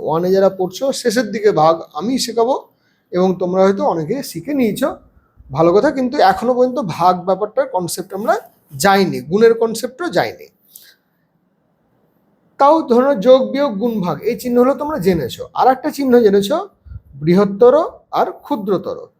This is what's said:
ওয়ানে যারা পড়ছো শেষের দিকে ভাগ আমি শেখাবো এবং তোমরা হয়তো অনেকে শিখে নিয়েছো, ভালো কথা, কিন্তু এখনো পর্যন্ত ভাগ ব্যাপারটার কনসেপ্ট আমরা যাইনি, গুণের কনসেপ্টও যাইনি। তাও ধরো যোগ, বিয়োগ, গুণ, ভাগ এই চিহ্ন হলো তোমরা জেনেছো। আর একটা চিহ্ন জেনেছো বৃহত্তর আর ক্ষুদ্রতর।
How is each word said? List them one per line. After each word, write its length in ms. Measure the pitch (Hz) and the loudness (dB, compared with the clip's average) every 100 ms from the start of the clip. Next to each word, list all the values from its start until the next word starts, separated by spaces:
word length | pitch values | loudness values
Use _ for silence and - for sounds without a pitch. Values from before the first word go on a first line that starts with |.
ওয়ানে 260 | 104 160 180 190 | -4 -2 0 2
যারা 140 | 196 190 | 2 0
পড়ছো 260 | 180 185 269 262 | -6 -4 -4 -2
শেষের 260 | 240 214 214 | -2 -2 -4
দিকে 160 | 208 208 165 | 0 0 4
ভাগ 140 | 156 165 - 151 | 2 2 -4 -8
আমি 140 | 202 262 - | -4 -4 -4
শেখাবো 300 | 226 233 339 - _ _ _ - | -2 0 -2 -6 _ _ _ -8
এবং 180 | 180 185 180 | -2 0 0
তোমরা 180 | 180 185 190 | -2 2 2
হয়তো 180 | 196 196 | 2 -2
অনেকে 220 | 170 156 262 - | -2 -4 -6 -8
শিখে 240 | 165 202 285 | -12 -6 -2
নিয়েছো, 300 | 226 - 294 370 _ _ _ _ - 135 | 0 0 -4 -6 _ _ _ _ -10 0
ভালো 140 | 165 196 | 2 4
কথা, 140 | 269 269 | 2 0
কিন্তু 180 | 254 294 185 | -4 2 2
এখনো 200 | 185 233 247 | 2 0 0
পর্যন্ত 220 | 254 254 202 156 | 0 0 -6 0
ভাগ 180 | 175 185 180 | 0 0 -2
ব্যাপারটার 380 | 185 208 - 539 185 | -4 -2 -4 -4 -4
কনসেপ্ট 360 | 170 - - 196 | -6 -8 -10 -8
আমরা 140 | 285 403 - _ _ 139 | -4 -4 -4 _ _ -2
যাইনি, 360 | 196 196 180 131 127 | 2 4 2 -2 -4
গুণের 240 | 196 226 226 | 2 4 4
কনসেপ্টও 460 | 226 226 247 254 349 175 | -2 -4 -10 -8 -4 -2
যাইনি। 300 | 117 90 73 _ _ - - _ _ _ _ _ _ _ _ _ _ _ _ _ _ _ _ - | -2 -6 -20 _ _ -20 -20 _ _ _ _ _ _ _ _ _ _ _ _ _ _ _ _ 0
তাও 160 | 277 320 - | 2 2 2
ধরো 200 | 233 269 277 214 | 2 2 2 6
যোগ, 160 | 262 214 | 4 4
বিয়োগ, 180 | 262 285 196 | -2 -2 -2
গুণ, 120 | 240 220 175 | -4 -4 -4
ভাগ 120 | 147 214 | -4 -4
এই 60 | 240 | -4
চিহ্ন 140 | 254 240 | -2 2
হলো 100 | 254 277 | 2 0
তোমরা 160 | 294 311 180 | -4 -2 0
জেনেছো। 380 | 170 120 - - - | 0 -2 -10 -10 0
আর 80 | 220 262 | 2 2
একটা 140 | 302 - | -2 -4
চিহ্ন 160 | 269 240 214 | 2 4 4
জেনেছো 320 | 202 202 320 403 _ - - _ 139 | 2 0 -4 -6 _ -20 -20 _ -8
বৃহত্তর 540 | 151 180 202 196 240 285 359 - _ 156 | 0 2 2 4 4 4 0 -8 _ -4
আর 80 | 262 - | -4 -4
ক্ষুদ্রতর। 540 | - 254 196 196 - 82 - _ | -8 -8 -2 -4 -4 -12 -14 _